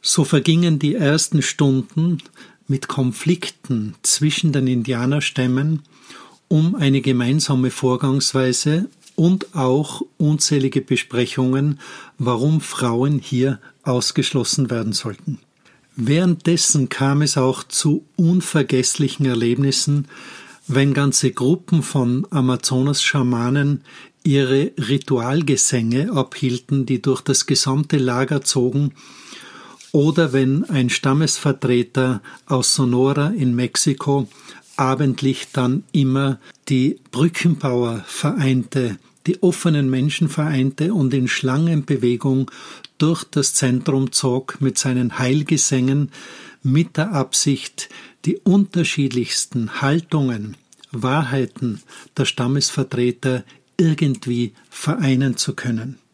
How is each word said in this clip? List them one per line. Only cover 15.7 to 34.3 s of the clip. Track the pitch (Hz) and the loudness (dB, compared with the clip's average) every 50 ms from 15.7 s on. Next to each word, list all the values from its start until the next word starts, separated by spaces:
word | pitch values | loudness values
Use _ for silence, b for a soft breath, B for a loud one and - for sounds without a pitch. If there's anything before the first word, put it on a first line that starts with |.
| b b b b _ | b b b b _
Währenddessen | - 117 117 143 160 185 180 170 160 - 165 170 160 - - - 151 135 120 | -6 0 2 2 4 4 2 2 2 0 0 0 2 2 2 2 2 0 0
kam | - - 135 139 143 147 | -2 -2 0 2 2 2
es | 151 143 - | 2 2 2
auch | 143 131 127 127 - - | 2 2 2 0 -2 -6
zu | _ - - - 160 147 - - _ _ | _ -6 -2 0 2 0 0 -2 _ _
unvergesslichen | - 175 165 175 185 165 - - 160 139 - - 127 123 - - - 147 135 - - 143 | 0 2 4 4 2 0 0 0 0 0 2 2 0 0 0 0 0 -2 -2 0 0 0
Erlebnissen, | 131 123 117 117 117 120 135 139 139 135 - - - 143 143 139 B B B B B B B B B B B B | 0 0 0 2 0 2 2 2 0 0 0 0 0 0 0 -2 B B B B B B B B B B B B
wenn | - 139 135 139 143 135 | -2 0 2 2 2 2
ganze | 139 139 139 127 - - 127 | 2 2 2 2 2 0 0
Gruppen | - - 123 127 165 175 - - - 160 143 | -2 0 0 0 0 0 0 0 0 0 0
von | - - 143 127 120 123 131 - - | 0 0 0 0 2 0 0 -2 -2
Amazonas-Schamanen | - 147 127 127 127 120 - - 131 127 131 143 143 139 - - - 147 131 123 123 117 120 123 139 143 143 143 147 - B B B B B B B B _ | -2 0 0 0 0 0 -2 -2 0 0 0 0 0 0 0 0 0 0 0 2 0 0 0 0 0 2 2 0 0 -2 B B B B B B B B _
ihre | 160 139 139 139 127 131 135 147 233 - | 2 2 2 4 4 2 2 2 0 -2
Ritualgesänge | - 143 107 135 139 - - 139 123 113 123 139 156 165 143 143 - - - - 123 113 113 120 127 151 214 240 | -6 -2 -2 -2 -2 0 0 -2 0 0 0 0 0 2 0 0 2 2 0 0 0 0 0 0 0 0 0 0
abhielten, | 143 127 - - - - 131 120 123 - - 139 139 131 | -2 -2 -4 -4 -4 -2 -2 -2 -2 -4 -2 -2 -2 0
die | 113 131 120 | 0 -2 -2
durch | - 143 131 127 | 0 0 -2 0
das | - - 135 - - | 0 -2 0 0 0
gesamte | - 143 123 - 139 131 143 151 151 - 147 | 0 0 0 0 0 0 -2 0 0 0 0
Lager | 131 127 123 123 135 135 151 143 139 | 0 0 0 0 0 0 0 -2 -2
zogen, | - - 135 123 127 - 139 147 143 - B B B B B B B B B B B B B B B B B B - - | 0 0 0 0 2 2 0 0 0 -2 B B B B B B B B B B B B B B B B B B -2 2
oder | 151 143 156 160 165 165 147 127 | 2 4 4 4 2 0 2 2
wenn | 135 131 131 135 147 226 | 2 2 2 2 0 -2
ein | - 170 139 127 123 | -2 0 0 0 0
Stammesvertreter | - - - 139 135 147 160 151 - - - 147 135 - - 123 123 123 120 - _ 135 131 127 127 104 B B B B B | -2 -2 0 0 2 2 2 0 -2 -2 0 -2 -2 0 0 0 0 0 0 -2 _ 0 0 0 0 -4 B B B B B
aus | - 143 127 123 - - | -2 -2 0 0 0 0
Sonora | - 139 123 120 123 131 135 143 147 143 151 | 0 2 2 2 2 2 2 2 2 0 0
in | 214 220 143 127 120 | 0 0 0 0 0
Mexiko | 120 127 123 - - - - 139 - - 143 139 139 127 - | 0 -2 -2 -2 -2 0 0 0 -2 0 0 0 0 0 -4